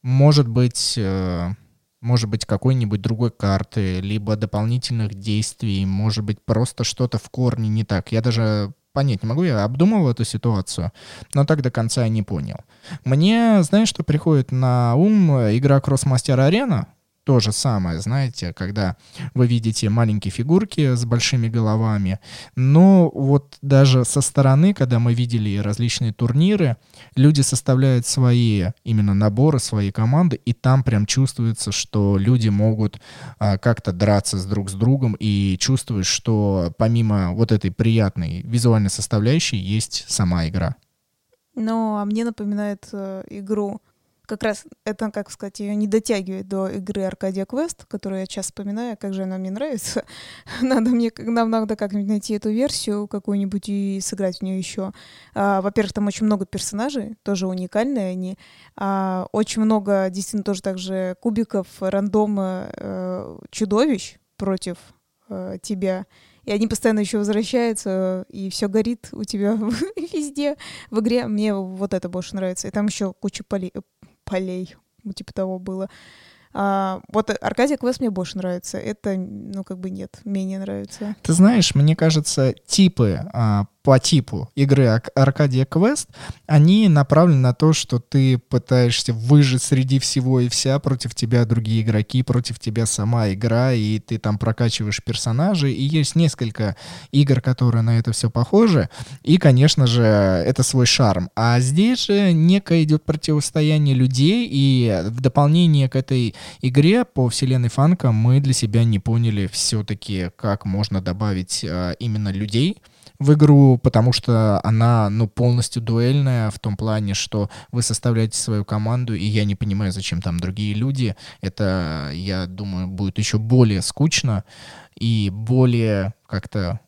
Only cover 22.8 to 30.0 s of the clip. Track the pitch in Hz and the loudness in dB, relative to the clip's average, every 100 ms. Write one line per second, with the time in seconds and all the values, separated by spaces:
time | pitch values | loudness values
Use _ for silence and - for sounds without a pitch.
22.8 | 190 196 165 - 135 139 - - 139 135 | 8 8 4 2 2 2 0 -10 2 6
23.8 | 139 131 123 143 131 - 135 135 185 202 | 8 6 2 0 0 2 4 6 4 2
24.8 | 127 120 120 117 120 117 104 101 104 101 | 0 2 2 0 0 0 0 -2 -2 -2
25.8 | 117 - 117 104 117 127 180 208 151 113 | -2 -2 -4 -2 0 2 2 4 0 -2
26.8 | _ - - - 143 147 135 127 - 131 | _ -20 -6 4 4 4 2 0 0 2
27.8 | 135 127 - - 123 120 117 104 87 - | 4 2 0 2 4 4 4 2 0 -4
28.8 | - 107 101 98 107 104 147 139 - 107 | -2 0 2 2 2 2 2 2 -2 -2
29.8 | 98 - | -2 0